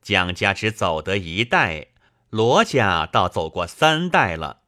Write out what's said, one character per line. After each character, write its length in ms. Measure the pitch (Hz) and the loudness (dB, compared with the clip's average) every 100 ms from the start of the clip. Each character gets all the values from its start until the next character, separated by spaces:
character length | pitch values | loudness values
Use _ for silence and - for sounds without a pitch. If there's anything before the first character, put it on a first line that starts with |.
蒋 320 | - 98 90 | 0 0 0
家 200 | 90 101 | 0 -2
只 180 | 98 113 | 0 -4
走 300 | 110 92 80 | -2 -2 -2
得 160 | 78 101 | -2 -4
一 260 | 87 87 | -4 -4
代， 440 | 120 185 120 78 - _ _ _ _ | 0 2 0 -2 -12 _ _ _ _
罗 340 | 107 113 160 | 0 2 4
家 420 | 226 139 104 85 78 | 2 2 2 2 0
倒 220 | 120 90 | 0 0
走 220 | - 80 | -2 -4
过 180 | 92 85 | -4 -6
三 420 | - 160 156 180 | 2 2 2 0
代 280 | 180 117 80 | 0 0 -2
了。 240 | 76 - | -8 -12